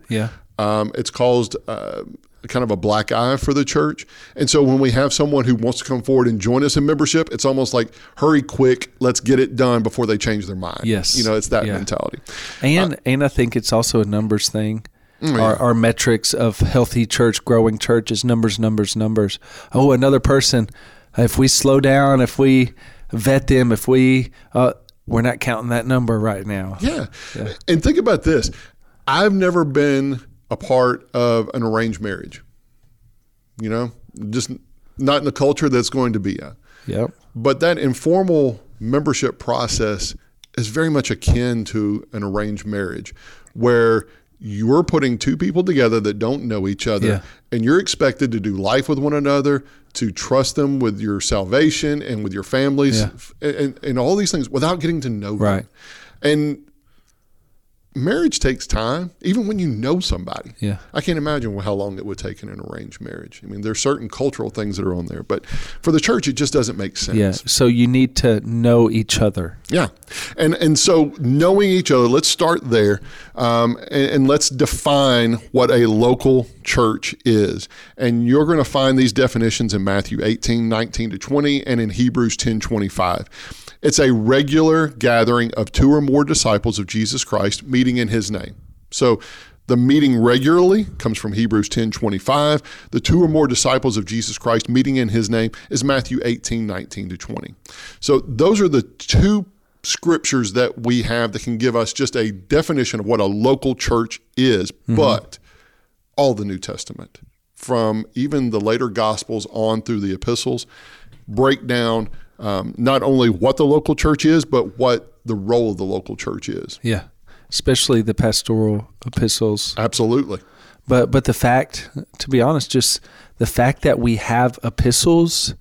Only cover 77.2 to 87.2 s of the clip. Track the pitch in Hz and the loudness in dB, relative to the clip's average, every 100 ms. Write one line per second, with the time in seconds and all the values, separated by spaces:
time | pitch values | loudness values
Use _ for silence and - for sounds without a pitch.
77.2 | 123 110 101 - - - - - 123 117 | 2 2 2 -2 -10 -18 -18 -4 -2 0
78.2 | 120 143 156 160 127 139 135 131 127 135 | 4 4 4 2 2 2 2 4 2 2
79.2 | 127 113 113 - 113 101 98 98 - 107 | 0 2 0 0 -2 -2 0 -2 -2 -4
80.2 | 107 117 - 117 113 110 113 - 113 98 | -2 -2 -2 0 0 -2 -4 -6 -6 -8
81.2 | - 143 147 139 - 120 107 92 123 120 | -4 -2 0 -2 -2 -2 -2 0 0 2
82.2 | 117 - 120 110 - 110 98 - 90 87 | -2 -2 -2 -2 -2 -4 -4 -2 -2 -2
83.2 | - - - - - - 151 151 135 117 | -6 -16 -20 -20 -20 -4 -2 2 2 2
84.2 | 110 135 147 156 156 160 156 123 120 117 | 2 2 2 2 4 4 0 0 2 4
85.2 | 113 120 117 - 107 - 135 151 139 143 | 4 2 0 -2 -2 2 4 4 4 2
86.2 | 143 151 123 104 117 107 92 110 107 135 | 2 0 2 0 0 -4 -4 -4 -2 -4